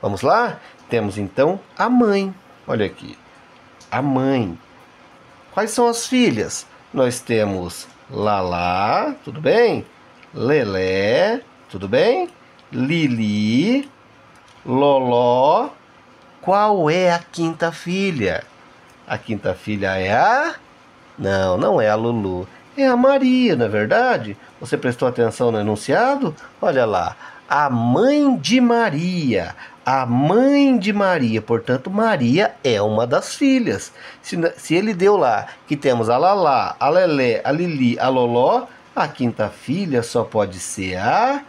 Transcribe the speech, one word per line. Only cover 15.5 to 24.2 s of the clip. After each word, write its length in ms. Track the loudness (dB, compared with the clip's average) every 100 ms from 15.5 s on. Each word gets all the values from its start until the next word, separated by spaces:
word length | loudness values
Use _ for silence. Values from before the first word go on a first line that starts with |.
| 2 0 -10 -20 -20 -20 -20 -20 -12
Qual 480 | -2 2 2 2 2
é 240 | 2 2
a 60 | 0
quinta 520 | -4 -4 -4 -2 -4
filha? 720 | -4 -6 -2 -2 0 -2 -2 -8 -20 -20 -20 -20 -20 -10
A 100 | -10
quinta 360 | -6 -6 -4
filha 440 | -6 -6 -4 -2 -2
é 160 | 0
a? 420 | 2 2 2 -2 -6 -18 -20 -20 -20 -20 -8
Não, 400 | -2 0 0 0
não 240 | 2 2
é 80 | 2
a 60 | 2
Lulu. 520 | 0 -2 -2 -6 -8 -16 -18 0
É 120 | 2
a 80 | 4
Maria, 600 | 4 4 2 2 2 2
não 100 | 0
é 40 |
verdade? 680 | 0 0 2 2 0